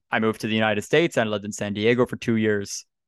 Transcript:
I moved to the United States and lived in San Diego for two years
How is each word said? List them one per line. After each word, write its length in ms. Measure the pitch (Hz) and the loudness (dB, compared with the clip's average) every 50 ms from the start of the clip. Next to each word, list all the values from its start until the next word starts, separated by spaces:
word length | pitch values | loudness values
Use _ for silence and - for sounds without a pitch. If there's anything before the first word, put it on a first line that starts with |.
| _ _ | _ _
I 80 | - 117 | -2 0
moved 220 | 110 110 110 - | 2 0 0 -2
to 60 | - 110 | -2 -2
the 60 | 110 | 0
United 300 | 110 110 107 104 104 101 | 2 2 2 2 0 -2
States 340 | - - 151 170 160 - 127 | 0 2 2 2 2 2 0
and 140 | 113 107 | 0 0
lived 140 | 107 104 101 | -2 -4 -6
in 60 | 104 | -8
San 220 | 104 - 104 104 101 | -8 -6 -6 -6 -4
Diego 320 | 104 104 113 123 120 123 | 0 2 2 4 4 2
for 100 | - - | 0 -2
two 200 | - - 123 113 | -4 -2 -2 0
years 500 | 110 110 107 104 101 101 - - - - _ _ _ _ | 2 2 2 0 0 -2 -6 -10 -12 -14 _ _ _ _